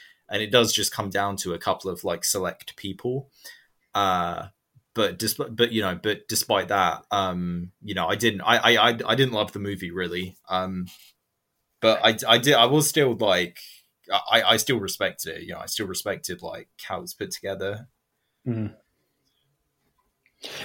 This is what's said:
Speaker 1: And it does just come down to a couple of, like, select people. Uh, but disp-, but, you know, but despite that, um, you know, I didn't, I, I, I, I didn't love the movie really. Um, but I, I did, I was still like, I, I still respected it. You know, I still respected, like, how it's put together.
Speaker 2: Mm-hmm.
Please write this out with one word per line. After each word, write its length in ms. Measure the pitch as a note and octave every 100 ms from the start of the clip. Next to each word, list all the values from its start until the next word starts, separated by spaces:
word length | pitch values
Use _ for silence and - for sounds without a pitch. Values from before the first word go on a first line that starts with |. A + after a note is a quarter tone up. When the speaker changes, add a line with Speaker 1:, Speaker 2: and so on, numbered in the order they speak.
| - _ -
Speaker 1:
And 120 | G#2
it 100 | G#2+
does 200 | B2 A2+
just 220 | - G2+
come 160 | - G2+
down 260 | F#2+ G2+ G2
to 160 | F#2
a 60 | E2+
couple 320 | - F#2 F#2+
of, 140 | F2 F#2+
like, 180 | E2+
select 540 | - G2+ F2+ - - -
people. 520 | G2 F#2 B2 C3 - _ - - _ _ _
Uh, 540 | G#2 G2 F2+ F2 E2+ G2 - _ _ _
but 260 | - G2+ F2+
disp-, 340 | A2 - C#3+
but, 200 | A2+ A#2
you 80 | A2
know, 180 | G2 F2+
but 280 | G#2+ G2+ -
despite 400 | A2 - G#2 F2
that, 340 | G2+ F2+ D#2 -
um, 600 | G2+ F#2+ F2+ F2 F2 F2 -
you 100 | A2
know, 140 | F#2+ E2
I 80 | G#2
didn't, 240 | A#2 G2+
I, 160 | G#2 A#2+
I, 340 | G#2 A#2 A#2
I, 80 | A#2 -
I 100 | A2+
didn't 180 | C3+
love 180 | A2 G#2
the 80 | G2+
movie 320 | G2+ F#2+ F2+
really. 460 | F2 F2+ F2+ F#2 - -
Um, 400 | F#2 F#2 F#2 F2+ - - _ _ _ _ _ _ _
but 180 | A2+ G#2+ A2+
I, 100 | A2 A#2+
I 120 | A#2
did, 160 | C#3
I 140 | C3 A#2+
was 200 | D3 D3+
still 280 | - C#3 A2
like, 440 | G#2+ F2+ F2+ - - - _ _ -
I, 340 | G2+ - A2+
I 140 | G2 A2+
still 220 | - A#2+
respected 560 | G2 - F#2+ - E2+ D2
it. 80 |
You 120 | F2 F2
know, 40 |
I 60 | -
still 220 | - G2+
respected, 540 | F#2 G#2 F#2 - F2
like, 280 | E2 - - - -
how 140 | F#2
it's 120 | F3+
put 180 | - G2
together. 580 | - G2 F#2+ F#2+ G#2+ - _ _ _ _ _ B2+
Speaker 2:
Mm-hmm. 200 | A2+ G#2 - _ _ _ _ _ _ _ _ _ _ _ _ _ _ _ _ - -